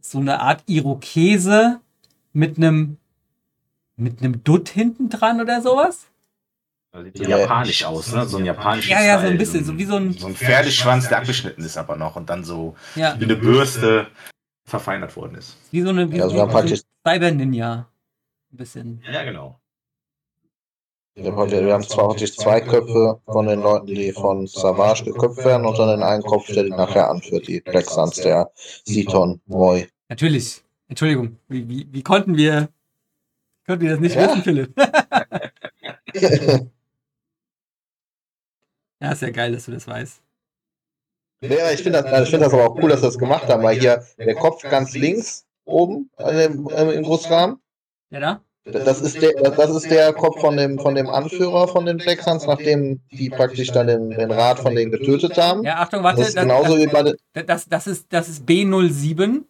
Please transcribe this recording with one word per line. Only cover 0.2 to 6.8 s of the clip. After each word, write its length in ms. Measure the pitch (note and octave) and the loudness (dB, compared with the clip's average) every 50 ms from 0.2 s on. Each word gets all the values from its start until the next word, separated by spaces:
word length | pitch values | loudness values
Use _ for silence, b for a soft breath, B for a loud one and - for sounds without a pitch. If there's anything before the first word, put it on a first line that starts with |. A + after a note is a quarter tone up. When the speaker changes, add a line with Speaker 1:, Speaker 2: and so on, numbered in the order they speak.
| C#3 C#3 C#3+ - | -2 -2 -2 0
Speaker 1:
Art 220 | A#2+ C3 D#3 - _ | 2 0 0 0 _
Irokese 1120 | - F3+ D#3 C#3+ C#3 C3+ C3+ - - - D#3+ E3 F#3+ G#3 G3+ F3+ F#3 G#3 G#3+ A3+ A#3+ B3 A#3+ _ _ _ _ _ _ _ _ _ _ _ | -2 -2 0 0 -2 -4 -6 -8 -6 0 2 4 4 4 2 2 4 4 6 6 4 2 -2 _ _ _ _ _ _ _ _ _ _ _
mit 240 | D3 D#3 D3+ D#3 | -2 0 0 2
einem, 400 | D#3+ E3 E3 D#3 D#3 D#3 D3 D3+ - _ _ _ _ _ _ _ _ _ _ _ _ _ _ _ _ _ _ _ | 2 2 4 4 2 0 -2 -6 -14 _ _ _ _ _ _ _ _ _ _ _ _ _ _ _ _ _ _ _
mit 240 | - A#2 A#2+ A#2+ - | -6 -6 -6 -4 -4
einem 220 | C3 B2+ B2 A#2 - | -4 -4 -4 -2 0
Dutt 260 | D3 D3+ - F3 - | 2 2 2 2 -2
hinten 400 | - G3 A3+ A#3+ A#3 _ C4 A3+ | -4 -2 -2 -2 -2 _ -6 -6
dran 300 | - - - A3 A#3 A#3 | -2 0 0 0 0 0
oder 200 | A#3 A3+ A#3+ A#3+ A#3 | -2 -2 -4 -2 0
sowas? 440 | B3+ B3+ C4+ D4+ F4+ F4 - - _ _ _ _ _ _ _ _ _ _ _ _ _ _ _ | 0 2 2 2 0 -2 -6 -18 _ _ _ _ _ _ _ _ _ _ _ _ _ _ _